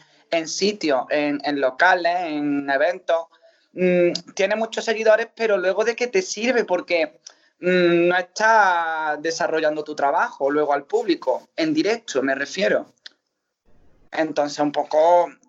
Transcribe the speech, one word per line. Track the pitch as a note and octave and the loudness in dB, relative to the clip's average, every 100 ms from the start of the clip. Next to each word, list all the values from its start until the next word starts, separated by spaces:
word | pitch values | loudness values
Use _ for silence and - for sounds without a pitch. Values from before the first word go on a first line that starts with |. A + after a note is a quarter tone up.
| _ _ _ | _ _ _
en | E3 D#3 | -6 -4
sitios, | - G3 G#3 D#3 C3 - | -2 -2 -2 -2 -2 0
en, | D3 D3 C#3+ | -2 -2 -4
en | C#3+ C#3+ | -4 -2
locales, | C3 - F3+ F#3 E3+ F3 | -2 2 2 4 0 -2
en | E3+ D3+ D3 C#3+ C#3 | -4 -4 -4 -4 -2
eventos. | C#3 D#3+ F#3 - E3 E3 _ _ _ _ | 0 0 -2 -2 -4 -4 _ _ _ _
Mm, | E3 F3+ F3+ F3 - - | -2 0 2 2 0 -8
tiene | - G3 G#3+ | -4 -2 -2
muchos | A3 A3 G#3+ | -4 -6 -4
seguidores, | A3 A3 G#3+ A3+ | 0 4 4 2
pero | - A3 G3 | -4 0 0
luego | F#3 F#3+ | 0 0
¿de | A3 | 0
qué | A3+ B3 | -2 -2
te | G3 | -2
sirve? | F#3 G#3 A#3 A#3+ | -2 -2 0 0
Porque, | F#3 F3+ - E3+ D3+ - - _ _ _ | 0 -2 0 -2 -2 -6 -20 _ _ _
mm, | F3+ F3+ F3 E3+ F3 | 0 2 4 4 4
no | F3+ | 2
está | F3+ - A3 A3+ F#3+ F3 E3 D#3+ D#3 D3 | -2 0 4 6 4 2 -2 -4 -4 -4
desarrollando | D#3+ D#3 D#3+ D#3 D#3 D3+ | -4 -4 -2 0 0 -2
tu | D3+ D3 | -6 -2
trabajo | C#3 E3 A#3 - C#3 | 0 0 -2 -2 -2
luego | D3 D3 | 0 0
al | C#3+ | -2
público, | C#3+ G#3+ A3 D#3 - A#2+ - - | -2 -2 0 -2 -2 -4 -6 -4
en | D#3+ | -2
directo | D3+ E3+ A#3 - C3+ | 0 0 -2 -4 -2
me | C3+ C3+ | -2 -2
refiero. | C#3 - G3+ - - _ - _ _ _ _ _ _ - _ _ _ | -4 -2 0 -2 -4 _ -20 _ _ _ _ _ _ -20 _ _ _
Entonces | D#3+ D#3+ D3 D3 D3+ | -6 -4 -2 -2 -2
un | D3 | -2
poco, | D3 C#3 D3+ D#3+ F3 E3 C3 | -2 -2 2 4 4 2 -6